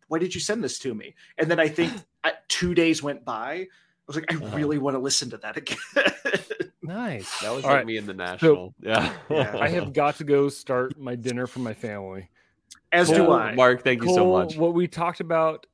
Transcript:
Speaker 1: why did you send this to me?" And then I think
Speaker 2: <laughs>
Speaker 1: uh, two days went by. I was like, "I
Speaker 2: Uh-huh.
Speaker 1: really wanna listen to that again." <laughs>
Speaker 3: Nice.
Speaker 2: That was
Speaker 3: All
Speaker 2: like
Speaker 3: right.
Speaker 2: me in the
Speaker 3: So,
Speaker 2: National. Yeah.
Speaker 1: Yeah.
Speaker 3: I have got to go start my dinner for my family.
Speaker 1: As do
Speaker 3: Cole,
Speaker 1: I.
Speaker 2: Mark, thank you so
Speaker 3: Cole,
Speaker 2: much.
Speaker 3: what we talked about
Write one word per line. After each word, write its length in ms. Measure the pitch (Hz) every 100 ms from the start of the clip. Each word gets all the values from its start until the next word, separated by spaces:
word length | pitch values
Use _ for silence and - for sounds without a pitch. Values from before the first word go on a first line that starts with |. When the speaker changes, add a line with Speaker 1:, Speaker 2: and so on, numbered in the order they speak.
| _
Speaker 1:
why 100 | 160
did 160 | 180 180
you 60 |
send 200 | - 226
this 140 | 127 -
to 140 | 131
me?" 220 | 107 - - - -
And 120 | 160
then 100 | 165
I 80 | 156
think 240 | 156 170 196 -
Speaker 2:
<laughs> 140 | _ 160
Speaker 1:
uh, 60 | - -
two 260 | - 180 170
days 260 | 165 156
went 220 | 143 131
by. 300 | 123 110 123 170
I 60 | 185 _ _ _ -
was 120 | 151
like, 80 | 156
"I 40 | 160
Speaker 2:
Uh-huh. 200 | 107 151
Speaker 1:
really 200 | 147 147
wanna 220 | 139 131
listen 300 | 135 - 127
to 60 | 110
that 180 | 104 156
again." 200 | 135 - - 571
<laughs> 160 | - - 539 - - - - _
Speaker 3:
Nice. 560 | 156 196 240 120 92 -
Speaker 2:
That 100 | 107
was 120 | 131 135
Speaker 3:
All 60 |
Speaker 2:
like 60 | 139
Speaker 3:
right. 60 | 113
Speaker 2:
me 100 | 110
in 80 | 101
the 80 |
Speaker 3:
So, 40 | 95
Speaker 2:
National. 580 | 90 92 160 139 90 -
Yeah. 320 | 104 110 - - -
Speaker 1:
Yeah. 300 | 156 117 110
Speaker 3:
I 100 | 147
have 220 | 175 147
got 260 | 139 143 -
to 60 |
go 260 | 147 143 143
start 500 | - - 127 131 156
my 160 | 131 123
dinner 320 | 120 120 123
for 100 | 131
my 160 | 120
family. 560 | 107 113 104 95 95 92 _ _ _ _ - _
Speaker 1:
As 180 | 175 170
do 160 | 165 170
Speaker 3:
Cole, 80 |
Speaker 1:
I. 220 | 131 107 123
Speaker 2:
Mark, 280 | 123 123
thank 200 | 135 120
you 60 | 120
so 80 | 180
Speaker 3:
Cole, 200 | 180 185 175
Speaker 2:
much. 100 | 156
Speaker 3:
what 200 | 170 170
we 120 | 175
talked 320 | 160 170 165
about 460 | 170 165 160 156 -